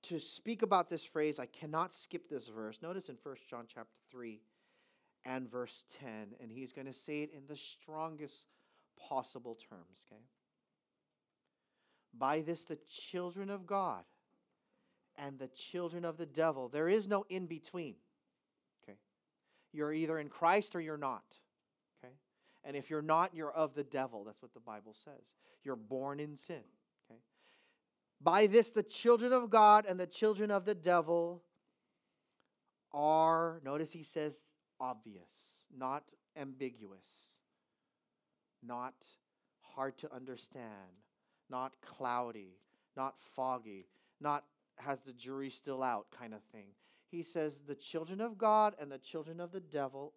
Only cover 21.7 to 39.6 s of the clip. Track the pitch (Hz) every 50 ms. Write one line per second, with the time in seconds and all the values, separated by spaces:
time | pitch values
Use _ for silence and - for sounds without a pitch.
21.7 | _ _ _ _ _ _ - 123 139 143 _ _ _ _ _ _ _ _ - 135
22.7 | 139 143 131 - 156 151 151 156 156 165 175 175 170 160 156 147 - 160 156 147
23.7 | 139 147 143 123 - 135 131 123 117 104 101 107 104 _ - 120 - 117 113 113
24.7 | 107 104 101 110 107 - - 151 139 - - _ _ _ _ _ _ _ - 139
25.7 | 131 113 107 104 135 127 135 139 139 143 151 151 147 135 - - 170 131 104 -
26.7 | _ _ _ _ _ _ _ - 113 120 _ _ _ _ _ _ _ _ _ _
27.7 | _ _ _ _ _ _ _ _ _ - 139 165 175 202 214 196 202 233 220 -
28.7 | - 220 - - - - - 233 240 220 233 247 254 254 240 214 220 220 214 208
29.7 | 208 214 208 196 180 185 180 175 - - 220 214 208 196 214 208 202 196 185 208
30.7 | 208 175 156 180 175 170 156 160 170 170 170 170 180 165 - _ _ _ _ _
31.7 | _ _ _ _ _ _ _ _ _ _ _ _ _ _ _ _ _ _ _ _
32.7 | _ _ _ _ - 147 147 151 156 160 160 160 160 160 170 165 165 165 139 135
33.7 | 143 151 160 156 - 165 147 - - 160 151 151 151 - - _ _ _ _ _
34.7 | _ - 131 127 120 110 110 113 101 92 85 - _ - - _ _ _ _ _
35.7 | - 127 131 131 139 151 - _ _ _ _ _ - 151 139 135 131 131 135 127
36.7 | 120 110 107 98 98 92 - - - - - - _ _ _ _ _ _ _ _
37.7 | _ _ _ _ _ _ _ _ _ _ _ _ _ _ _ _ _ _ 120 117
38.7 | 123 123 123 131 - _ - - - _ _ _ _ _ _ _ _ _